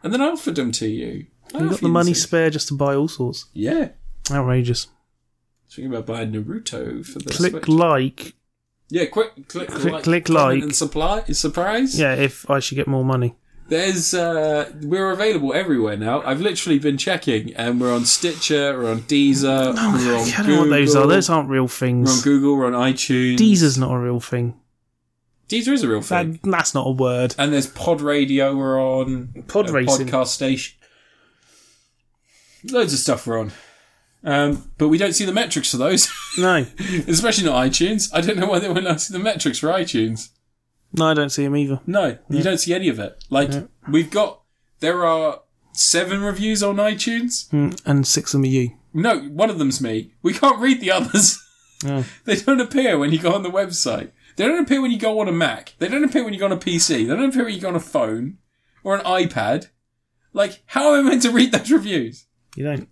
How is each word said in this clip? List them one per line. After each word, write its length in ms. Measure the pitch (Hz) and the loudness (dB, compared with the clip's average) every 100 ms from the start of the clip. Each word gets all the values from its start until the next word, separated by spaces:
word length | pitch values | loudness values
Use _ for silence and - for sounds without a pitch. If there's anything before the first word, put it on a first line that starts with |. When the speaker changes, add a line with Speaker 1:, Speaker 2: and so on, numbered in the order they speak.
Speaker 1:
And 120 | 160 | -2
then 80 | 240 | 0
I 80 | 285 | 0
offered 260 | 330 294 147 | -2 -4 -2
them 160 | 123 | -2
to 160 | - 110 | -2 -4
you. 380 | 110 120 120 - _ _ | -4 -6 -10 -14 _ _
I 40 | 285 | -4
Speaker 2:
You 60 | 160 | -2
got 0 | |
Speaker 1:
offered 60 | 190 | 0
Speaker 2:
the 60 | - | 0
Speaker 1:
you 40 | |
Speaker 2:
money 220 | 170 175 | 2 2
Speaker 1:
some. 140 | 165 - | 0 0
Speaker 2:
spare 220 | 170 160 | 2 2
just 200 | 151 - | 0 -6
to 60 | 139 | -2
buy 200 | 139 139 | 0 2
all 140 | 156 | 0
sorts. 380 | - 123 - - | -2 -6 -6 -14
Speaker 1:
Yeah. 380 | - 156 320 294 - - - - | -6 -2 0 -2 -6 -16 -10 -4
Speaker 2:
Outrageous. 560 | 139 127 127 120 120 - _ _ _ _ _ _ _ _ | -2 0 0 0 -2 -6 _ _ _ _ _ _ _ _
Speaker 1:
Thinking 240 | - 131 | -12 -8
about 120 | 120 113 | -8 -6
buying 260 | 113 110 | -6 -6
Naruto 760 | 110 107 208 220 - 120 120 - | -6 -6 -8 -10 -8 -8 -10 -10
for 140 | - | -12
the 100 | - | -8
Speaker 2:
Click 220 | - 180 | -2 -2
Speaker 1:
Switch. 160 | 160 160 | -2 2
Speaker 2:
like. 680 | 160 170 143 131 - - - _ _ _ _ _ | 4 4 2 0 -6 -18 -20 _ _ _ _ _
Speaker 1:
Yeah, 160 | 165 165 | -4 -2
quick, 260 | - 220 - 139 | -2 -2 -4 -14
click 180 | 170 - | -12 -10
Speaker 2:
Click, 240 | - - 160 | -4 -4 -2
Speaker 1:
like, 80 | 160 | 0
Speaker 2:
click 200 | 170 170 | 0 2
Speaker 1:
comment 120 | 160 139 | 2 4
Speaker 2:
like. 100 | 135 | 2
Speaker 1:
and 100 | 147 | 0
supply, 500 | - 147 151 165 214 - | -2 -2 -2 -2 -2 -2
surprise. 760 | 143 156 165 185 220 262 202 | -2 -2 -2 -2 0 0 0
Speaker 2:
Yeah, 140 | 143 | 0
if 360 | 131 139 - - | 2 0 -2 -2
I 100 | 139 | -2
should 160 | - 135 | -2 -4
get 120 | 139 | -2
more 160 | 135 | 0
money. 320 | 131 131 120 - _ - - | 0 0 0 -4 _ -20 -4
Speaker 1:
There's, 460 | 160 190 185 165 | -2 0 -2 -2
uh, 580 | 180 170 165 156 151 147 151 | 0 0 0 0 0 -4 -8
we're 300 | 147 180 190 | -4 -2 0
available 420 | 185 214 190 135 | 0 0 0 0
everywhere 440 | 139 180 131 110 104 | -2 0 0 0 -2
now. 240 | 107 135 | -2 -2
I've 180 | - 135 | -2 -2
literally 400 | 202 170 180 143 | -2 -2 0 2
been 180 | 147 139 | 2 -2
checking, 560 | - 175 - 113 113 - | -2 -2 0 -2 -2 -6
and 260 | 117 123 | -2 0
we're 120 | 123 | 0
on 120 | 120 117 | 0 0
Stitcher, 720 | - 175 160 - 151 143 131 | 0 0 -2 0 0 0 -2
we're 120 | 117 | -2
on 100 | 113 | -4
Deezer, 760 | 113 143 139 135 135 135 131 117 | 0 2 4 4 2 2 0 0
Speaker 2:
Oh, 160 | 113 127 | 0 2
Speaker 1:
we're 180 | 123 117 | 2 0
on 60 | |
Speaker 2:
I 160 | 117 120 | 0 0
don't 100 | 208 | 2
know 120 | 147 | 4
what 80 | 151 | 4
those 260 | 143 143 143 | 4 4 6
are. 40 | |
Speaker 1:
Google. 80 | 143 | 6
Speaker 2:
Those 200 | 185 180 | 4 4
aren't 200 | 160 135 | 0 2
real 180 | 135 127 | 0 0
things. 420 | - 127 123 131 | -2 0 2 2
Speaker 1:
We're 60 | 127 | 2
on 60 | |
Google, 320 | 139 139 143 139 | 4 4 4 2
we're 120 | 127 | 2
on 200 | 123 127 | 2 0
iTunes. 440 | 127 - 127 127 123 | 0 0 2 2 4
Speaker 2:
Deezer's 380 | 220 196 156 131 | 6 6 4 2
not 140 | 127 | 0
a 80 | 127 | 0
real 220 | 123 120 | -2 -4
thing. 360 | - 123 120 - _ _ _ _ _ _ _ _ _ | -4 -4 -4 -6 _ _ _ _ _ _ _ _ _
Speaker 1:
Deezer 260 | 220 233 | -2 0
is 100 | 277 | 2
a 40 | 147 | 2
real 140 | 107 | 0
Speaker 2:
That, 240 | - 180 165 | 0 -2 -2
Speaker 1:
thing. 140 | 160 196 | -4 -2
Speaker 2:
that's 220 | 180 - | 0 0
not 140 | 143 127 | 0 -2
a 40 | |
word. 440 | 131 127 123 127 - | 0 0 2 -2 0
Speaker 1:
And 160 | 143 | 0
there's 140 | 143 135 | 0 -2
Pod 340 | - - 160 | -4 -2 0
Radio 540 | 147 147 135 135 139 139 | 0 0 2 2 2 0
we're 260 | 135 131 | 0 0
on. 640 | 131 131 131 127 127 - - | 0 0 -2 -4 -8 -16 -4
Speaker 2:
Pod 220 | 202 190 | -2 0
Speaker 1:
A 40 | |
Speaker 2:
Racing. 340 | 147 127 135 131 | 0 2 2 2
Speaker 1:
podcast 200 | 131 127 | 0 -2
station. 460 | - 135 131 - _ _ _ _ _ _ _ _ _ _ _ _ _ _ _ _ _ _ _ - | -2 -2 -2 -6 _ _ _ _ _ _ _ _ _ _ _ _ _ _ _ _ _ _ _ -4
Loads 220 | 247 185 | 0 0
of 60 | 139 | 0
stuff 280 | - 123 - | 0 -2 -2
we're 120 | 113 | -4
on. 120 | 107 - - _ _ _ _ _ | -4 -10 -20 _ _ _ _ _
Um, 480 | - 143 147 143 - - | -2 0 0 -2 -8 -2
but 80 | 151 | 2
we 100 | 160 | 4
don't 160 | 202 | 2
see 100 | 165 | 0
the 80 | 196 | 0
metrics 380 | 190 208 156 - | -2 -2 -2 -2
for 60 | 123 | -2
those. 320 | 135 185 - - | 0 2 0 -2
<laughs> 60 | - - | -10 0
Speaker 2:
No. 260 | 185 175 123 - 196 180 147 | 2 2 0 -6 -4 -4 0
Speaker 1:
Especially 380 | 165 233 202 170 | 0 2 2 2
not 180 | 127 | 2
iTunes. 460 | 131 127 175 214 - | 2 2 0 0 -2
I 80 | 160 | 0
don't 160 | 170 185 | 0 0
know 100 | 190 | 0
why 100 | 185 | 0
they 80 | 190 | 0
won't 320 | 175 190 156 | -2 -2 -2
see 140 | - | -4
the 60 | 185 | -4
metrics 360 | 208 185 147 120 | -2 -2 -4 -2
for 80 | 151 | -2
iTunes. 600 | 185 175 117 113 113 - _ _ _ _ _ _ | -2 -2 -2 -2 -4 -12 _ _ _ _ _ _
Speaker 2:
No, 140 | 170 160 | 0 2
I 80 | |
don't 160 | 151 143 | 2 0
see 160 | 143 143 | -2 0
'em 100 | 143 | 0
either. 240 | 139 135 - | 0 -2 -2
Speaker 1:
No, 200 | 202 165 | 0 0
you 100 | - _ 147 | -4 _ 0
Speaker 2:
Yeah. 20 | |
Speaker 1:
don't 140 | 180 170 | 0 0
see 160 | 170 | 0
any 160 | 180 190 | 0 0
of 100 | 110 | -2
it. 240 | 101 - - | -8 -12 -4
Like, 220 | 135 143 | 0 0
Speaker 2:
Yeah. 80 | 139 - _ - | -2 -8 _ 0
Speaker 1:
we've 220 | 151 160 | 0 2
got, 300 | 202 208 - _ _ _ _ | 0 -2 -2 _ _ _ _
there 240 | - 180 170 | -2 0 2
are 360 | 160 156 - _ _ _ | 2 0 -4 _ _ _
seven 480 | - - 170 180 196 | -2 2 2 0 -2
reviews 380 | 202 196 214 214 | -2 -2 -2 0
on 120 | 202 202 | 0 2
iTunes. 680 | 208 208 - 233 240 - - | 0 0 -2 -2 -2 -6 -2
Speaker 2:
Mm, 280 | 151 143 - - | 0 0 -2 0
and 200 | 143 131 | 0 2
six 260 | - - | 0 0
of 60 | 139 | 0
them 80 | 135 | 2
are 20 | |
you. 200 | 131 123 - _ | 2 0 -6 _
Speaker 1:
No, 260 | 156 214 180 | -2 2 0
one 300 | 143 147 220 | -2 0 0
of 100 | 175 | 2
them's 200 | 139 127 | -2 0
me. 320 | 123 110 107 _ | -2 -4 -6 _
We 100 | - | -4
can't 260 | - 277 233 | 2 4 4
read 220 | 247 247 | 2 2
the 100 | 196 | 2
others. 460 | 190 - 208 202 - | 0 2 4 4 2
<laughs> 80 | - _ _ _ 139 | -12 _ _ _ -4
Speaker 2:
Oh. 200 | 139 123 - | -4 -4 -8
Speaker 1:
They 140 | - 202 | -4 -2
don't 240 | - 269 | 2 2
appear 360 | 240 277 262 160 | 2 0 2 2
when 140 | 143 | 2
you 80 | 160 | 0
go 140 | 170 | 0
on 100 | 196 | 0
the 80 | 185 | -2
website. 580 | 185 190 170 131 110 - _ _ - | -2 -2 -2 -4 -4 -8 _ _ -2
They 100 | 214 | 0
don't 160 | 339 | 0
appear 180 | - 277 | 2 2
when 100 | 262 | 0
you 60 | 220 | 0
go 220 | 220 214 | 0 0
on 80 | 208 | 0
a 40 | |
Mac. 440 | 170 156 110 - _ | 0 0 -2 -12 _
They 100 | - | -4
don't 160 | 277 294 | 0 0
appear 180 | - | 0
when 100 | 233 | -2
you 60 | 196 | -2
go 60 | 196 | -2
on 60 | |
a 40 | 180 | -2
P 220 | - 170 | -2 0
C. 240 | - 139 | 0 0
They 100 | 113 170 | 0 0
don't 140 | 269 | 0
appear 140 | 262 | 0
when 100 | 240 | -2
you 60 | 196 | -4
go 80 | 185 | -4
on 80 | 175 | -4
a 60 | |
phone 560 | - 147 113 110 127 - _ _ _ _ | -4 -2 -2 -2 -6 -10 _ _ _ _
or 120 | 196 196 | -4 -2
an 80 | 180 | 0
iPad. 640 | 185 175 123 104 143 - _ _ _ _ _ _ | 0 0 -2 0 -2 -4 _ _ _ _ _ _
Like, 300 | - 202 - _ | -2 -2 -2 _
how 280 | 269 294 285 | 0 4 4
am 100 | 269 | 4
I 40 | |
meant 120 | 262 | 4
to 80 | 247 | 4
read 200 | 233 254 | 4 4
those 180 | 240 - | 2 2
reviews? 560 | 311 202 175 117 - _ _ _ - | 2 2 -2 -4 -10 _ _ _ -8
Speaker 2:
You 80 | |
don't. 240 | 143 139 - | -6 -6 -8